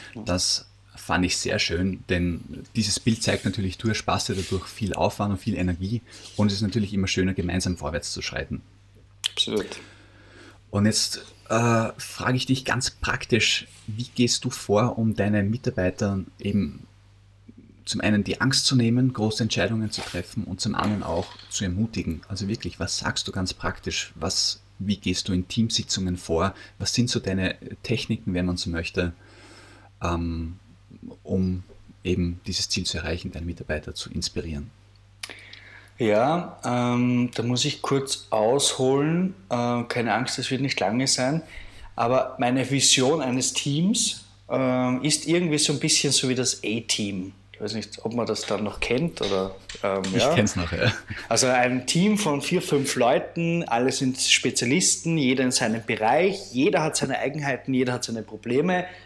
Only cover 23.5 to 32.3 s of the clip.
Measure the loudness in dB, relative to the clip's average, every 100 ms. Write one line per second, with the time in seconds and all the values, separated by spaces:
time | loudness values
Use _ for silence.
23.5 | -4 -6 -6 -6 -6 -6 -6 -4 0 -2
24.5 | -4 -12 -8 -4 -2 -2 -2 0 -2 -2
25.5 | 0 0 0 -2 -2 -2 -4 -2 0 0
26.5 | -2 -16 -8 -4 2 2 2 0 0 0
27.5 | -4 -12 -12 -4 -4 -2 -4 -2 -2 0
28.5 | -2 -4 -4 -4 -2 -2 -2 -16 -20 -20
29.5 | -20 -20 -20 -20 -6 -2 -2 -2 -4 -6
30.5 | -10 -18 -20 -20 -20 -18 -16 -2 2 2
31.5 | 0 -6 -20 -20 -10 -2 0 0